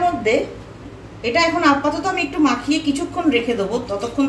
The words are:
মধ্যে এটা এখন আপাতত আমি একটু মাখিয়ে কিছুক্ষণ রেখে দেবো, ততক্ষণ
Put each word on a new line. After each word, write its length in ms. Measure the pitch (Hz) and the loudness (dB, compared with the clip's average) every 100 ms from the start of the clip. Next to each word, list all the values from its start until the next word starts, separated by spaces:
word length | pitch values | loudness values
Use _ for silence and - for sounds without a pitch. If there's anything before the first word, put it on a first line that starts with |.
মধ্যে 300 | 349 240 214 269 - - - - - - - - 226 | 2 0 2 0 0 -8 -16 -16 -16 -16 -16 -8 0
এটা 120 | 302 330 | 2 2
এখন 140 | 339 311 | 4 4
আপাতত 320 | 277 294 311 370 | 4 2 0 -2
আমি 80 | 370 302 | -2 -2
একটু 120 | 349 285 | 2 2
মাখিয়ে 300 | 240 277 311 294 | 2 0 0 0
কিছুক্ষণ 360 | 277 339 349 320 240 | -2 -2 0 2 2
রেখে 180 | 247 214 | 2 -2
দেবো, 160 | 190 240 - | -2 -2 -4
ততক্ষণ 340 | 202 190 - | -4 -4 0